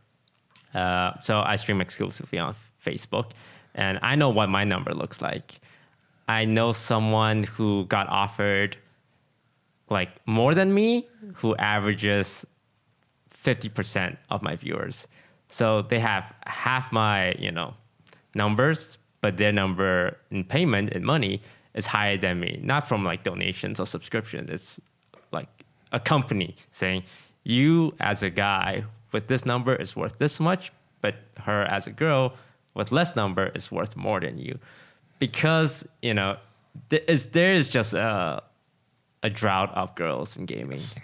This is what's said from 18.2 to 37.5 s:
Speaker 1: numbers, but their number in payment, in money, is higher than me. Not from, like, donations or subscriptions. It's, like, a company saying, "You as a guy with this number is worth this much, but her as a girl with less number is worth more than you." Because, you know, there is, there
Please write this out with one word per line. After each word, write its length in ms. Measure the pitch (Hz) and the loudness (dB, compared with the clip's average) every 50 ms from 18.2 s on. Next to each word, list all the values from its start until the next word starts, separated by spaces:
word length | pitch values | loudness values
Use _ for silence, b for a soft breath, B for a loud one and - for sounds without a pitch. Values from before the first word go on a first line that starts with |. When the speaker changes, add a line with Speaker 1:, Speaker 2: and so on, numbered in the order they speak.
| b b - | b b -2
Speaker 1:
numbers, 640 | 104 104 104 107 107 127 151 160 156 - - - - _ _ _ - | 0 2 2 4 4 4 2 2 0 -4 -12 -18 -20 _ _ _ -2
but 160 | - 104 92 87 | -2 -2 2 4
their 140 | 107 104 | 4 4
number 640 | 104 101 98 95 92 90 95 95 92 90 87 90 - - _ - | 4 4 2 2 0 2 2 2 2 2 2 0 -2 -8 _ -8
in 120 | 92 98 90 | -6 -6 -4
payment, 460 | 85 - 147 180 165 113 98 104 104 | -2 0 2 2 2 2 2 0 -2
in 160 | - 90 95 | -4 -4 0
money, 340 | 104 143 160 117 98 98 104 B B B B B B B | 0 0 0 0 -2 -4 -6 B B B B B B B
is 100 | 110 104 | -8 -6
higher 320 | - - 107 104 104 101 95 | 0 0 2 2 2 0 2
than 220 | 95 92 90 87 | 0 0 0 0
me. 200 | 87 85 82 - - | -2 -4 -6 -6 -2
Not 240 | - 135 147 143 - | 0 0 0 0 0
from, 180 | 127 104 98 | 0 0 0
like, 160 | 90 85 95 | 0 -2 -2
donations 580 | - 98 90 95 92 92 92 - - 98 98 101 | -4 -6 -4 -4 -4 -4 -4 -4 -6 -6 -4 -4
or 60 | 92 | -6
subscriptions. 640 | - - 82 - - - 113 107 - - - - 80 | -6 -6 -10 -10 -6 -6 -6 -6 -6 -10 -10 -8 -8
It's, 300 | 82 87 - - - - - _ _ _ _ _ _ - _ - | -8 -10 -10 -12 -16 -16 -20 _ _ _ _ _ _ -20 _ -10
like, 160 | - 80 - - _ _ - _ _ _ _ - | -10 -10 -10 -10 _ _ -20 _ _ _ _ -6
a 80 | - 120 | -6 -4
company 560 | - - 160 143 131 - 113 101 90 82 - B B B | 2 2 2 2 2 0 -2 -2 -2 -4 -8 B B B
saying, 320 | - - - 92 92 95 92 B B B B B B B - | -10 -4 -2 -2 -2 -2 -6 B B B B B B B -6
"You 500 | - 117 123 135 151 165 170 165 151 - - | -2 2 2 4 4 4 4 2 0 -2 -2
as 240 | - 98 104 101 104 | -2 -2 -2 0 -2
a 80 | 95 | -2
guy 540 | 85 - 101 101 98 95 92 92 95 92 107 107 - - _ _ | 0 0 0 0 0 0 0 -2 -4 -4 -6 -8 -12 -18 _ _
with 160 | - 113 110 - | -6 -4 -2 -2
this 180 | 131 123 123 | -2 -2 0
number 300 | 123 120 123 120 127 131 | 0 -2 0 0 0 0
is 200 | - 76 95 - | 0 -2 -8 -6
worth 220 | - - - - - | -6 -6 -6 -2 0
this 220 | 147 147 - - | 0 0 0 2
much, 320 | 160 165 185 185 185 - - _ _ _ _ _ | 2 2 2 0 -2 -10 -20 _ _ _ _ _
but 120 | - 104 104 - - - - - | -4 -4 -4 -4 -10 -20 -18 -10
her 200 | - - 104 104 101 | -4 -2 0 0 2
as 200 | - - 98 - | 0 0 -2 -4
a 60 | - | -6
girl 420 | 107 - 151 160 147 131 131 123 127 B B B B B B _ - | -4 0 2 2 4 4 4 2 0 B B B B B B _ -6
with 180 | - 107 104 | -6 -4 0
less 240 | 120 147 175 170 - | 2 2 2 2 0
number 360 | 120 104 98 92 92 95 95 - | 0 0 0 2 0 0 -2 -2
is 180 | - - - | -8 -10 -8
worth 240 | - 87 87 107 - | -4 -4 -4 -4 -6
more 240 | - 92 98 107 92 | -6 -2 -2 -2 0
than 200 | 85 71 62 - | -2 -4 -6 -8
you." 180 | 65 64 - - B B B B B B B B B _ _ - | -8 -10 -10 -12 B B B B B B B B B _ _ -4
Because, 680 | 143 131 - - - 156 160 160 160 151 135 - - - _ - | -4 -2 -2 0 2 2 4 4 2 2 0 -4 -12 -14 _ -6
you 140 | - 120 110 | -2 0 0
know, 220 | 104 98 98 98 - - _ _ _ _ _ - - - - | 2 2 0 -2 -4 -10 _ _ _ _ _ -20 -14 -6 0
there 120 | 151 151 - - | 0 0 2 2
is, 200 | 170 139 - - | 2 2 2 0
there 260 | - 165 175 185 | 2 4 4 6